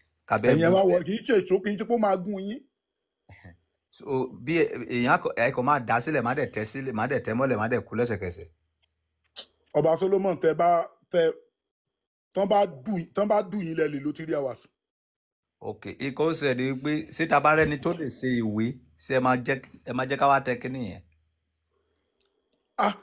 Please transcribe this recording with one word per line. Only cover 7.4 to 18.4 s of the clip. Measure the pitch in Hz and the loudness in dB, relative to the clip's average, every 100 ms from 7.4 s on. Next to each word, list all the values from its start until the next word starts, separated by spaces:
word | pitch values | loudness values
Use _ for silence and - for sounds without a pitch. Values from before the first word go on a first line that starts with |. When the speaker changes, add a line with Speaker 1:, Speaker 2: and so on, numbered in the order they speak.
| 135 110 | 0 0
Speaker 1:
má | 110 | 0
dẹ̀ | 120 | -2
kú | - 107 | -4 -4
lẹ́sẹ̀kẹsẹ̀. | 120 101 92 85 85 _ _ _ _ _ _ _ _ - - _ _ | -2 -2 -6 -10 -16 _ _ _ _ _ _ _ _ -18 -18 _ _
Speaker 2:
Ọba | 151 156 165 | 0 2 2
Solomon, | 190 196 190 170 | 2 2 2 2
tẹ́ | 160 | 2
bá, | 156 170 170 - - _ | 4 4 4 0 -10 _
tẹ́, | 175 165 - _ _ _ _ _ _ _ _ _ 180 | 2 2 0 _ _ _ _ _ _ _ _ _ -4
tán | 196 | 2
bá | 202 202 | 2 2
dù | 143 165 185 | -2 -6 -6
yín, | 165 | -4
tán | - 208 | -2 2
bá | 208 | 2
dù | 196 208 | 0 -6
yín | 170 160 | -4 -2
lẹ | 151 | -2
lè | 143 | -2
lo | 143 | -6
three | 147 160 | -6 -4
hours. | 151 135 117 - _ _ _ _ _ _ _ _ _ | -4 -4 -6 -16 _ _ _ _ _ _ _ _ _
Speaker 1:
Ok, | 104 104 101 | -12 -10 -12
nǹkan | - 135 131 156 | -8 -8 -2 0
ó | |
ṣẹlẹ̀ | 160 139 123 | 0 0 0
ni | 131 131 | -2 -2
pé | 147 151 - | -4 -4 -6
ṣé | - 160 | -6 0
ta | 147 | 4
bá | 147 156 | 4 4
rẹ́ni | 151 147 | 2 0
tó | - | -2
lè | - 139 | -4 -2
ṣe | - 127 | -2 0
ìwé, | 120 | 0